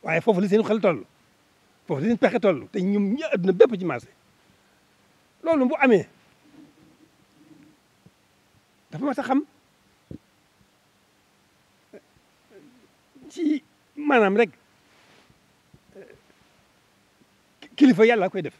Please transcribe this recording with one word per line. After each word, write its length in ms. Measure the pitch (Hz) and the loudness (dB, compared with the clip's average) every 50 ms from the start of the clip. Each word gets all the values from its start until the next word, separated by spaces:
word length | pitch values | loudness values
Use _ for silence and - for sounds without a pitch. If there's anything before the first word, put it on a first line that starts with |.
| - | -6
Waaye 180 | - 160 165 | -4 -4 -2
foofu 200 | - 233 214 180 | 0 0 0 2
la 60 | 202 | 0
seen 140 | 196 190 220 220 | 2 0 0 2
xel 160 | - 214 226 | 0 -2 0
toll, 220 | 180 196 165 - - _ _ _ _ _ _ _ _ _ _ _ _ _ _ _ _ | 0 0 0 -2 -8 _ _ _ _ _ _ _ _ _ _ _ _ _ _ _ _
foofu 140 | - 160 135 | -8 -8 -4
la 60 | 147 | -2
seen 100 | 220 240 196 | -4 -2 0
pexe 200 | - 208 202 226 | 0 0 0 0
toll, 280 | - 202 175 127 104 - | 0 0 -2 -2 -6 -10
te 60 | - - | -8 -6
ñoom 340 | 180 196 202 208 202 196 220 | -4 -2 -2 -2 -2 -2 -4
ñi 80 | 285 320 | -6 -4
adduna 300 | 311 - 208 170 190 185 | -6 -4 -2 -2 -2 4
bépp 260 | 185 - 262 233 180 | 4 4 4 4 -4
ci 60 | 185 | -6
marché. 240 | 170 135 120 - - _ _ _ _ _ _ _ _ _ _ _ _ _ _ _ _ _ _ _ _ _ _ _ _ _ _ - | -6 -6 -8 -10 -16 _ _ _ _ _ _ _ _ _ _ _ _ _ _ _ _ _ _ _ _ _ _ _ _ _ _ -4
Loolu 220 | 320 330 294 254 247 | -2 0 0 0 -2
bu 60 | 311 302 | 0 0
amee, 260 | 285 262 226 180 117 - _ _ _ _ _ _ _ _ _ - - _ _ _ _ _ _ _ _ _ _ _ _ _ _ _ 156 160 160 _ - _ _ _ _ _ _ _ _ - _ _ _ _ _ _ _ _ _ _ _ _ _ _ _ _ | 2 2 2 2 0 -4 _ _ _ _ _ _ _ _ _ -20 -20 _ _ _ _ _ _ _ _ _ _ _ _ _ _ _ _ _ -20 _ -20 _ _ _ _ _ _ _ _ -20 _ _ _ _ _ _ _ _ _ _ _ _ _ _ _ _
dafa 140 | - 151 254 | -12 -8 -6
mat 120 | 285 247 - | -6 -6 -6
a 40 | 247 | -4
xam 180 | 214 262 277 302 _ _ _ _ _ _ _ _ _ _ _ _ _ - - _ _ _ _ _ _ _ _ _ _ _ _ _ _ _ _ _ _ _ _ _ _ _ _ _ _ _ _ _ _ _ _ _ _ - 202 _ _ _ _ _ _ _ _ _ _ 226 190 147 - 247 254 _ _ _ _ _ _ _ 277 262 294 | -2 -2 -4 -4 _ _ _ _ _ _ _ _ _ _ _ _ _ -20 -20 _ _ _ _ _ _ _ _ _ _ _ _ _ _ _ _ _ _ _ _ _ _ _ _ _ _ _ _ _ _ _ _ _ _ -20 -20 _ _ _ _ _ _ _ _ _ _ _ -20 -20 -20 _ _ _ _ _ _ _ _ _ -20 -20 -20
ci 320 | - - 339 294 311 277 _ _ _ _ _ _ _ | -8 -4 -2 -2 -2 -2 _ _ _ _ _ _ _
maanaam 420 | 294 294 294 285 240 214 190 196 | -8 -2 2 2 4 4 2 2
rek, 140 | 214 233 180 - _ _ _ _ _ _ _ _ _ _ _ _ _ _ _ _ _ _ _ _ _ _ _ - - _ _ _ 196 190 - - _ _ _ _ _ _ _ _ _ _ _ _ _ _ _ _ _ _ _ _ _ _ _ _ _ _ _ _ _ - - - | 0 0 0 -2 _ _ _ _ _ _ _ _ _ _ _ _ _ _ _ _ _ _ _ _ _ _ _ -20 -20 _ _ _ -20 -20 -20 -20 _ _ _ _ _ _ _ _ _ _ _ _ _ _ _ _ _ _ _ _ _ _ _ _ _ _ _ _ _ -20 -20 2
kilifa 300 | - 277 262 220 160 220 | 4 4 4 6 6 4
Yàlla 240 | 226 240 220 180 190 | 4 4 2 0 -4
koy 140 | - 190 165 | -4 -6 -10
def. 100 | 117 - _ | -10 -14 _